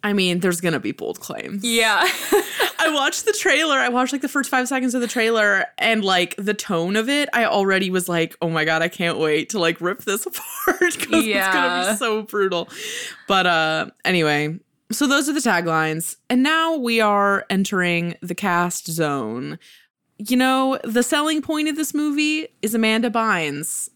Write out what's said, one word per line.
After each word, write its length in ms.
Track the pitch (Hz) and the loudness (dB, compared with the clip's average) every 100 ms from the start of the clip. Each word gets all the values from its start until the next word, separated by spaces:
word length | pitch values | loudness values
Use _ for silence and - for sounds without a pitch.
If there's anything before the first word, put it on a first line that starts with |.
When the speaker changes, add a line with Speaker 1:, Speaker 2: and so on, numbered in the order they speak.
Speaker 1:
I 80 | 208 | 0
mean, 280 | 202 185 175 | 2 2 2
there's 200 | 185 170 | 0 0
gonna 200 | 175 151 | -2 -2
be 100 | 104 | -4
bold 280 | - - - | -6 -8 -8
claims. 420 | - - - 202 | -10 -12 -10 -6
Speaker 2:
Yeah. 380 | 226 233 226 202 370 - - 403 | -2 0 2 2 0 -2 2 2
<laughs> 340 | - - 403 - | 2 -2 -2 0
Speaker 1:
I 60 | 320 | 0
watched 320 | 302 277 - | 2 0 0
the 80 | - | -2
trailer. 440 | 415 381 285 320 277 | 0 2 2 2 2
I 100 | 262 | 2
watched, 240 | 247 254 | 2 0
like, 100 | 277 | -2
the 60 | 277 | -2
first 220 | 285 269 | -2 0
five 160 | 262 254 | 0 0
seconds 260 | 269 254 247 | 0 0 0
of 40 | |
the 60 | 240 | -2
trailer, 600 | 254 220 226 208 196 - - | 0 2 4 4 2 0 -2
and, 260 | 220 220 | 0 2
like, 300 | 196 185 180 - | 2 2 2 -2
the 180 | 202 | -4
tone 420 | 208 - 175 170 208 | -4 -2 -2 0 0
of 120 | 226 | 0
it, 200 | 285 285 | 0 0
I 120 | 240 | 0
already 440 | 226 202 196 190 190 | 2 2 2 2 2
was 200 | 185 175 | -2 0
like, 280 | 170 165 - | 0 -2 -2
"Oh 80 | 170 | -2
my 140 | 165 | 0
God, 180 | 156 160 | 0 2
I 60 | 165 | 0
can't 300 | - 170 135 | -2 -2 0
wait 320 | 156 151 - | 0 0 -2
to, 100 | 214 | 0
like, 200 | 170 170 | 0 0
rip 220 | 175 196 | -4 -4
this 240 | - 196 - | -4 -4 -4
<laughs> 0 | |
apart," 140 | - - - - 370 | -10 -12 -4 -2 2
'cause 0 | 349 - | 0 0
it's 100 | - | 0
gonna 160 | 320 | 0
Speaker 2:
Yeah. 680 | 220 202 190 185 175 180 180 | 2 0 2 2 2 0 0
Speaker 1:
be 40 | 214 | 0
so 240 | 240 214 | 0 -2
brutal. 460 | 214 202 190 175 - - - - - - - | -2 0 0 0 -4 -10 -10 -10 -10 -14 0
But, 180 | 196 180 | 2 4
uh, 400 | 165 160 156 165 _ | 4 2 0 -4 _
anyway, 540 | - 185 151 147 151 165 _ _ _ | 0 2 4 2 0 -4 _ _ _
so 160 | 220 285 | -2 2
those 220 | 277 285 | 2 2
are 40 | |
the 40 | 302 | 0
taglines. 800 | 247 180 170 160 156 156 165 - _ | 2 0 2 0 0 -2 -6 -12 _
And 140 | 247 | 2
now 320 | 269 320 330 | 2 2 2
we 260 | 320 240 233 | 0 0 2
are 460 | 214 202 202 196 - | 4 4 4 2 0
entering 680 | 190 190 190 175 170 170 170 | 0 0 0 0 0 -2 -6
the 140 | 180 | -10
cast 560 | 175 202 175 175 - - | -4 0 0 0 -4 -8
zone. 720 | 165 156 139 110 117 143 160 - - _ _ _ _ | -2 -2 -2 -4 -6 -8 -12 -16 -20 _ _ _ _
You 180 | 214 247 | -2 2
know, 440 | 262 262 262 262 | 2 2 0 -2
the 220 | - 226 | -2 0
selling 380 | 247 294 302 311 | 2 0 0 -2
point 260 | 294 302 311 | -2 -2 -2
of 80 | 302 | -2
this 180 | 311 | -4
movie 540 | 294 302 285 302 311 311 _ | -2 -2 0 0 -2 -6 _
is 140 | 214 | -4
Amanda 340 | 226 220 220 240 | 0 2 2 0
Bynes. 760 | 226 220 185 156 143 156 - - | 0 0 0 -2 -4 -8 -8 -10